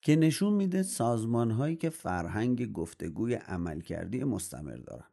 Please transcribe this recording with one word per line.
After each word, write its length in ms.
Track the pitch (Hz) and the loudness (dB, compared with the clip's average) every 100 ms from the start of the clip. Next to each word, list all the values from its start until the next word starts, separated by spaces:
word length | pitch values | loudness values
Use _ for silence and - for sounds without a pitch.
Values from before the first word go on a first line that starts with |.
که 140 | - 151 | 6 6
نشون 380 | 160 151 202 | 6 4 2
می‌ده 300 | 208 196 185 | 4 2 2
سازمان‌هایی 920 | 190 - 117 117 110 117 117 110 147 165 | 0 0 2 2 2 2 2 2 0 0
که 140 | 165 | -4
فرهنگ 800 | 160 87 90 87 101 117 123 120 | -4 -4 -2 -2 0 0 0 -2
گفتگوی 640 | 101 82 - 82 78 113 | -4 -6 -6 -8 -2 -2
عملکردی 920 | 120 - 90 85 78 87 82 87 120 | -2 -4 -4 -4 -4 -6 -8 -4 -2
مستمر 520 | 139 101 - 62 73 58 | -2 -2 -4 -10 -10 -12
دارن 320 | - 58 - | -12 -16 -16